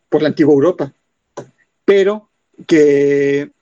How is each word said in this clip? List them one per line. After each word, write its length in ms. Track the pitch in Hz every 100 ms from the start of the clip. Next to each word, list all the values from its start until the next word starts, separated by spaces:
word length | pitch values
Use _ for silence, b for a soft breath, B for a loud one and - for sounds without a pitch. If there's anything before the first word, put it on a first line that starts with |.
| _
por 120 | 151
la 60 | 151
antigua 240 | - 147
Europa, 400 | 143 151 180 139 - _ _ _ - - _ _ _
pero 440 | - 196 190 214 - _ _ _ -
que 840 | 165 147 143 143 143 143 143 143 _